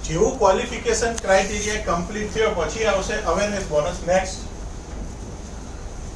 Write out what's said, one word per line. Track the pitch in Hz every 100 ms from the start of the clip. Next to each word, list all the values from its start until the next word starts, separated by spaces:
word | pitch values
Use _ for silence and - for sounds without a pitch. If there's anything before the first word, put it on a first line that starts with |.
| -
જેવું | 160 247 -
ક્વોલિફિકેશન | 196 208 247 - 240 - 233
ક્રાઇટેરિયા | 233 196 190 196 208 208 214
કમ્પ્લીટ | 190 175 180 208 208
થયો | 220 214
પછી | 175 156 220 214
આવશે | 190 -
અવેરનેસ | 151 165 180 208 196 156
બોનસ. | 151 170 175 165
નેક્સ્ટ. | 185 - - - - - - - - - - - - - - - - - - -